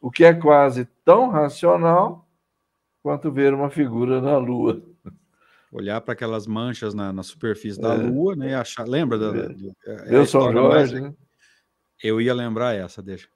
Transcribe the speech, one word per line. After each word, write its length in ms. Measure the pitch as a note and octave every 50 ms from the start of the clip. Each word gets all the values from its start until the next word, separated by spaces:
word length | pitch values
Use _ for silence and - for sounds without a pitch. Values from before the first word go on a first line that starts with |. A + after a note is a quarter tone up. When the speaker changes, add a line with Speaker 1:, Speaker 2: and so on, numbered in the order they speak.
| -
Speaker 1:
O 80 | B2+
que 120 | B2 - E3+
é 120 | E3+ E3+
quase 520 | E3+ D#3+ D3+ D3 C#3+ C#3 C#3 B2 B2 B2+ - _ _ _
tão 280 | - F3 A3 C4 B3+
racional 960 | G#3+ D#3 D3+ C#3+ C#3 - - E3+ F3 F3 E3 E3 E3+ F3 F#3+ A3+ - - _ _ _ _ _ _ _ _ _ _ _ _ _ _ _ _ _
quanto 300 | D3 D3 C#3+ B2+ D#3+ C3+
ver 220 | C3+ C#3 C#3 C#3
uma 160 | C#3 C#3+ C#3+
figura 500 | C#3 D#3 D3 B2+ A2+ A#2 A#2+ B2 C3 C3
na 160 | B2+ C3+ D3
lua. 460 | C#3 B2+ A#2+ B2 A#2+ - A#2 A2+ - - - - _ _ - - _ _ _ _ _ _ _ _ _ _ _ -
Speaker 2:
Olhar 260 | A#2+ G2+ G2 G#2 A2+ A2+
pra 100 | - A#2+
aquelas 340 | - B2+ A2+ A2+ A2 G#2
manchas 460 | A2 G#2+ A2 A#2 B2 A#2+ - - G#2+ G2+
na, 180 | G#2+ G2+ G2
na 120 | F#2+ F#2+ F2+
superfície 580 | - - _ - A#2 G#2 - - A2 G2+ F#2+
da 140 | G#2 A2 A#2
Speaker 1:
É. 20 |
Speaker 2:
lua, 400 | A#2 A#2 A#2+ B2 C3+ E3 F#3+ G3
né? 140 | D#3 C3 C3+
E 40 | C3+
achar, 320 | C3 A#2+ - - - A#2
lembra 320 | A#2 B2+ D3+ E3+ B2+ A2+ A2
da, 120 | G#2+ G#2+ G#2
da, 60 | A2+ F#2+
Speaker 1:
É. 40 | -
Speaker 2:
do, 280 | - - F#2+ G2 F#2+ _ _
é, 40 | - G#2+
é 80 | G#2+
a 40 | - -
Speaker 1:
Meu 160 | A#2 C3 C#3+
São 140 | C3 - C3+ C3+
Speaker 2:
história 200 | B2 A#2 A#2 - C#3
mais 220 | D3 D#3 D3 B2+
Speaker 1:
Jorge, 140 | A#2+ C3 C3+
né? 80 | C#3+ D3 _ _ _ _ _ _ _ _ _ _ _ _ _ _ _ _ _ -
Speaker 2:
Eu 180 | A2 A2 A2+
ia 140 | A2+ B2 B2
lembrar 400 | B2 A#2+ A#2+ A2 A2 A#2+ B2 A#2
essa, 280 | G2+ F#2 F2 - - F#2+
deixa. 260 | F#2+ F#2+ F2 - _ _